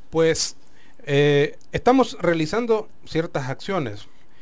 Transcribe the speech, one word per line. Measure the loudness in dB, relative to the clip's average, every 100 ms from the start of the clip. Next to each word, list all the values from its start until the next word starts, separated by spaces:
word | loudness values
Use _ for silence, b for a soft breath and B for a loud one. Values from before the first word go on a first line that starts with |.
| -2
Pues, | 2 4 4 -2 -6 b b b b 0
eh, | 4 6 6 2 -2 -6
estamos | 0 4 6 4 0
realizando | 2 2 0 0 2 0 -2 -12 -6
ciertas | -4 -2 -2 -4
acciones. | -6 -4 -2 -4 -6 -12 -14 -14 b